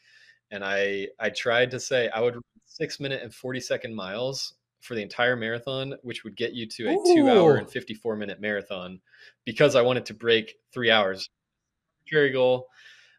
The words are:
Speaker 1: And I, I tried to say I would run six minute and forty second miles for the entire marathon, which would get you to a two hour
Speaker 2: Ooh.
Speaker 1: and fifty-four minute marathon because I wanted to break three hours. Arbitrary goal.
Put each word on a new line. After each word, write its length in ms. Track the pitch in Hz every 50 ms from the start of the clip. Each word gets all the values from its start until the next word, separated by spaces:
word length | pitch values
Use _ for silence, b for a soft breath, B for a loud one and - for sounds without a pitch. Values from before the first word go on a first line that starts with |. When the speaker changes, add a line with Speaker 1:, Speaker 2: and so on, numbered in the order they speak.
| b b b b b b b b b -
Speaker 1:
And 140 | 104 98 98
I, 440 | 98 101 98 101 101 101 98 98 - - -
I 100 | 113 107
tried 400 | 101 - - 123 117 120 127 127
to 80 | 131 120
say 280 | - - 135 127 120 110
I 100 | - 110
would 160 | 120 123 120
run 60 | 120 120 _ _ _ _
six 340 | _ - - 160 147 - -
minute 220 | 143 135 135 127
and 120 | 101 113 -
forty 260 | - - 127 127 127
second 340 | 123 - 139 117 - 117 113
miles 600 | 104 92 92 98 110 127 131 135 135 - - - _ _ _ _ _
for 120 | - - 123
the 60 | 110
entire 340 | 101 95 - - 120 123 127
marathon, 580 | 120 110 113 117 120 120 135 131 135 135 135 135 -
which 220 | - 120 113 - -
would 120 | 110 101
get 180 | - 117 117 110
you 120 | 120 113 110
to 200 | - - 117 -
a 80 | 320 392
two 300 | 415 349 349 320 285 269
hour 260 | 240 202 170 156 135
Speaker 2:
Ooh. 20 | 113
Speaker 1:
and 120 | 104 -
fifty-four 460 | - 127 - - 107 110 - 117 110
minute 240 | 107 104 101 90 87
marathon 600 | 101 107 104 101 95 - 101 92 90 92 92 92 _ b b b b b b b -
because 300 | 120 110 - 151 143 131
I 60 | 127
wanted 240 | 120 123 127 120 - -
to 60 | 110
break 420 | - 120 117 113 113 110 - - _ _ _
three 180 | - 131 120 113
hours. 380 | 110 110 101 95 95 95 - - _ _ _ _ _ _ _ _ _ _ _ _ _ _ _
Arbitrary 240 | - 156 151 143 135
goal. 360 | 127 131 127 127 127 123 127 - b b b b b b b b b